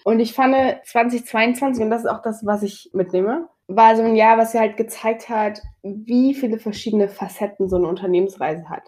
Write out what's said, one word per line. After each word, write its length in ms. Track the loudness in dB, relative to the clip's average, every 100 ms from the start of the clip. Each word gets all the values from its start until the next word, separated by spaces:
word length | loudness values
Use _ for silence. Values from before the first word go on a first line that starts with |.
Und 160 | 0 2
ich 140 | 2
fand, 240 | 2 2 2 0 -2
zwanzig 400 | -4 0 0 -2
zweiundzwanzig, 600 | -4 0 0 0 -2 -2
und 60 | -2
das 120 | -2
ist 80 | -2
auch 120 | -4
das, 220 | -6 -6
was 200 | -4 -2
ich 260 | -4 -8 -8
mitnehme, 540 | -4 -2 0 0 -2 -8 _ -4
war 260 | 6 6
so 80 | 6
ein 140 | 4 4
Jahr, 220 | 6 6
was 140 | 4
ja 80 | 2
halt 160 | 0 -2
gezeigt 520 | -8 -4 -4 -4 -4
hat, 340 | -4 -4 -6 -16 -16
wie 500 | -14 -12 -2 2 2
viele 240 | 0 -4 -4
verschiedene 500 | -6 -8 -2 0 0
Facetten 600 | -4 -12 -8 -8 -4 -2
so 80 | 0
eine 100 | -2
Unternehmensreise 840 | -2 0 0 0 -2 -6 -6 -10
hat. 140 | -16